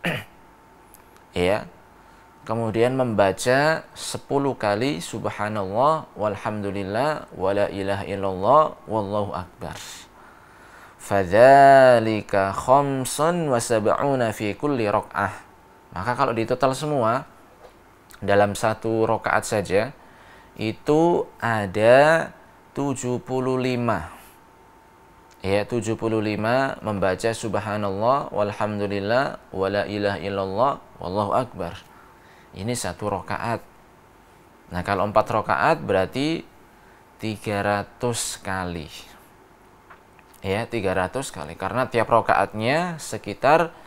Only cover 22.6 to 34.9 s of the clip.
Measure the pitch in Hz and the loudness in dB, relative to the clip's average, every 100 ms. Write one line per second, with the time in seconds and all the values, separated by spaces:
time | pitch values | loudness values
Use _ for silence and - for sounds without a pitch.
22.6 | - - 139 131 123 123 - 131 127 131 | -12 -6 -4 -4 -4 -4 -4 -4 -2 0
23.6 | 127 123 120 98 80 - - - - - | 0 0 0 -2 -4 -14 -20 -20 -20 -20
24.6 | - - - - - - - - 95 98 | -20 -20 -20 -20 -20 -20 -20 -10 -2 0
25.6 | 101 120 104 110 113 110 107 104 107 127 | 0 -4 -2 -4 -2 0 0 -2 0 0
26.6 | 135 - 107 101 95 92 113 110 113 104 | 0 -4 -6 -2 0 0 -2 -4 -4 -4
27.6 | 104 104 101 98 113 139 151 - 101 92 | -4 -4 -4 -2 0 0 -2 -2 -2 -2
28.6 | 107 104 101 101 101 123 - - - 95 | -4 -2 -4 -2 0 0 0 -6 -10 -4
29.6 | 95 101 92 104 101 98 95 98 95 98 | -2 0 -2 -2 -2 -2 -4 -4 -4 0
30.6 | 135 - - - 87 98 101 110 123 - | 0 -2 -10 -12 -6 -2 0 0 -2 -6
31.6 | 87 98 - - - - - - - - | -10 -10 -18 -20 -20 -20 -20 -20 -20 -10
32.6 | 101 120 95 90 104 98 - 104 113 95 | -6 -6 -6 -6 -4 -4 -4 -6 -4 -6
33.6 | - - - - - - - - - - | -8 -20 -20 -20 -20 -20 -20 -20 -20 -20
34.6 | - 87 90 | -10 -6 -2